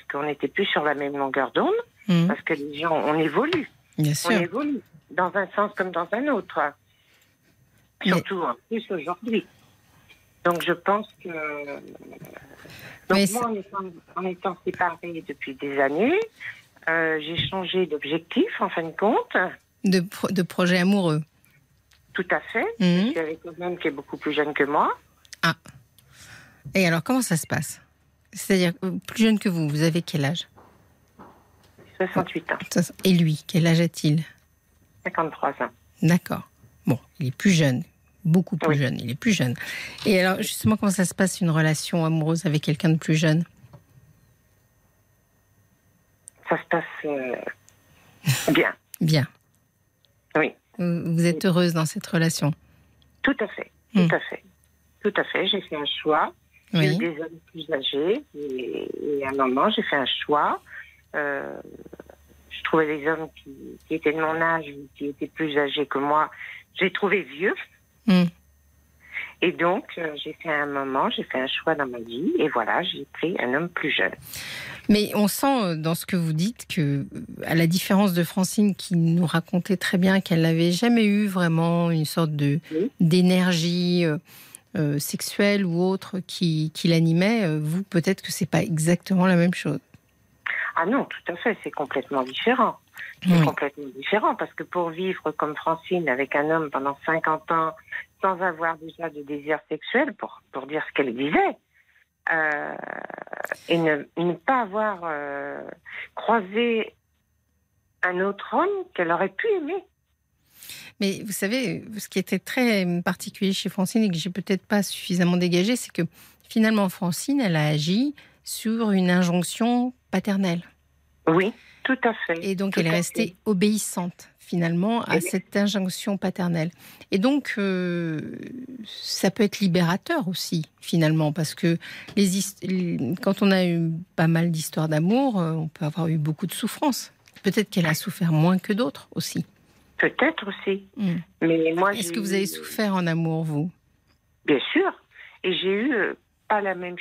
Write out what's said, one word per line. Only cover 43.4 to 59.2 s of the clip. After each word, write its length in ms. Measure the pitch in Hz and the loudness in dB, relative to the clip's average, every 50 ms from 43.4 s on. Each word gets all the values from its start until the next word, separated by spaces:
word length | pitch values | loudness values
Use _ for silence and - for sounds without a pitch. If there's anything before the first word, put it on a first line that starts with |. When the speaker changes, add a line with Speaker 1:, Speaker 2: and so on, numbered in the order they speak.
| 170 - _ _ - - - - _ _ _ - - _ _ _ _ _ _ _ _ _ _ _ _ _ _ _ _ _ _ _ _ _ _ _ _ _ _ _ _ _ _ _ _ _ _ _ _ _ _ _ _ _ _ _ _ - - _ - - | 2 -2 _ _ -20 -20 -20 -20 _ _ _ -20 -20 _ _ _ _ _ _ _ _ _ _ _ _ _ _ _ _ _ _ _ _ _ _ _ _ _ _ _ _ _ _ _ _ _ _ _ _ _ _ _ _ _ _ _ _ -20 -20 _ -6 -4
Speaker 1:
Ça 80 | 165 160 | -4 -4
se 60 | - - | -2 -2
passe, 140 | - 165 160 - - - - | -2 -2 -2 -6 -10 -10 -6
euh, 1500 | 151 143 139 127 127 120 - - - - - _ _ _ _ _ _ _ _ _ - _ _ - 165 131 - - - 277 | -6 -4 -4 -4 -4 -6 -6 -8 -10 -12 -14 _ _ _ _ _ _ _ _ _ -20 _ _ 0 0 0 2 2 2 4
bien. 200 | 208 139 101 - - _ _ - - | 4 4 2 0 -4 _ _ -6 -2
Speaker 2:
Bien. 260 | - 156 160 147 131 - - _ _ _ _ _ _ _ _ _ _ _ _ _ _ _ _ _ _ _ - | 2 2 4 2 2 0 -4 _ _ _ _ _ _ _ _ _ _ _ _ _ _ _ _ _ _ _ 0
Speaker 1:
Oui. 160 | 156 156 - - _ _ _ _ - | 0 0 0 -2 _ _ _ _ -4
Speaker 2:
Vous, 360 | 180 175 170 170 - 170 165 | -2 -2 0 -2 -2 0 0
vous 120 | 165 170 | 2 2
êtes 160 | 175 170 156 - | 2 2 2 2
Speaker 1:
Oui. 60 | 196 | 2
Speaker 2:
heureuse 220 | 170 175 180 175 165 | 4 4 4 2 2
dans 140 | 165 160 | 0 0
cette 200 | 156 - 208 - | -2 -2 -6 -6
relation ? 460 | - - 170 165 165 - - - - 160 - _ _ _ _ _ _ _ _ _ _ _ _ - | -2 0 2 2 2 2 0 0 -2 -2 -2 _ _ _ _ _ _ _ _ _ _ _ _ -2
Speaker 1:
Tout 140 | - 277 - | -2 0 0
à 80 | 214 185 | -4 -6
fait, 220 | - - - - _ _ _ _ - | -6 -10 -14 -14 _ _ _ _ 2
Speaker 2:
Hmm. 120 | 202 180 | 4 4
Speaker 1:
tout 80 | 165 185 | 6 4
à 60 | 160 | 2
fait. 240 | - - - - - _ _ _ _ _ _ _ _ _ _ _ - | 0 -4 -10 -14 -14 _ _ _ _ _ _ _ _ _ _ _ -2
Tout 120 | 208 196 | 0 0
à 80 | - - | 0 -2
fait, 240 | - - 147 170 196 | -2 -2 -2 0 0
j'ai 120 | 208 196 - | -2 -2 -4
fait 140 | - 160 | -6 -8
un 100 | 151 147 147 - - - | -6 -6 -6 -6 -4 0
choix. 300 | 151 151 160 185 277 - _ _ _ _ _ _ _ - | 2 2 2 2 0 -4 _ _ _ _ _ _ _ 2
J'ai 80 | 170 | 2
Speaker 2:
Oui. 140 | 156 147 151 | 4 4 2
Speaker 1:
eu 40 | 185 | 2
des 220 | 226 175 156 143 | 0 -2 -4 -6
hommes 180 | 165 160 165 - - _ - | -8 -10 -12 -16 -20 _ -16
plus 180 | 165 156 151 160 | -14 -6 -4 -4
âgés 520 | 135 131 - - 139 151 175 214 294 294 - - | -2 -2 -2 -2 0 2 2 0 0 -4 -8 -12
et, 840 | 147 147 143 131 127 123 98 - - - - - - - 147 147 | -10 -8 -8 -6 -6 -6 -6 -6 -6 -6 -8 -8 -6 -4 -4 -4
et 60 | 139 | -2